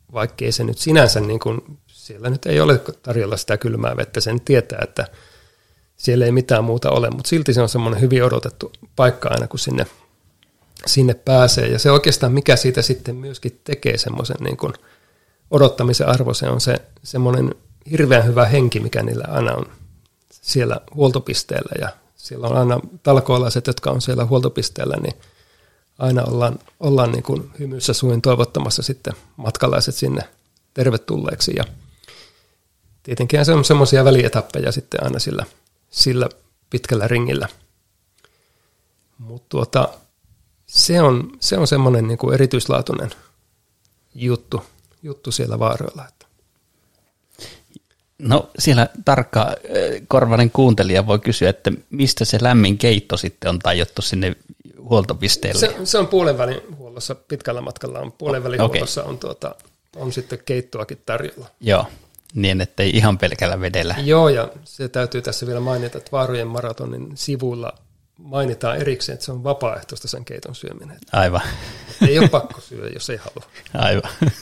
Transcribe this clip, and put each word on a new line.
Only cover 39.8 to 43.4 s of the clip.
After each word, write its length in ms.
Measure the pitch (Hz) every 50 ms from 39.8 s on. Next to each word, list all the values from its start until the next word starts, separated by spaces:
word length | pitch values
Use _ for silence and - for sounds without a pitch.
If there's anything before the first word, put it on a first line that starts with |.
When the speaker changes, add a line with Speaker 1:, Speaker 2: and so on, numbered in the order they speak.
| 131 - - - _ _ _ _ _ _ _ _ _ _ _ _ _
Speaker 1:
se 360 | - - - - - 170 175
on, 300 | 160 139 127 123 135 - - -
se 180 | - - 196 185
on 100 | 156 131
semmoinen 400 | 147 139 135 127 127 113 110 110
niin 100 | 117 -
kuin 160 | - 123 143
erityislaatuinen 800 | 135 135 131 135 123 - - 135 135 - - - - - - - - _ _ _ _